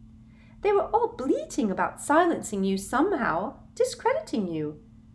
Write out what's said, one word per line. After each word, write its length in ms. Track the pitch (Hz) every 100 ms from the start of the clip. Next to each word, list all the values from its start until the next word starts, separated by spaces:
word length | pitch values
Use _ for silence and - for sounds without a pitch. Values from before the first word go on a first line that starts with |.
| - - - - - -
They 100 | 392
were 140 | 403 -
all 280 | 453 480 -
bleating 540 | 262 453 622 - 226
about 300 | 175 185 -
silencing 640 | - 294 349 277 - 202
you 140 | 190 190
somehow, 800 | 196 240 349 359 196 156 220 - -
discrediting 720 | - 508 - - 571 640 262 185
you. 320 | 160 151 151 - - -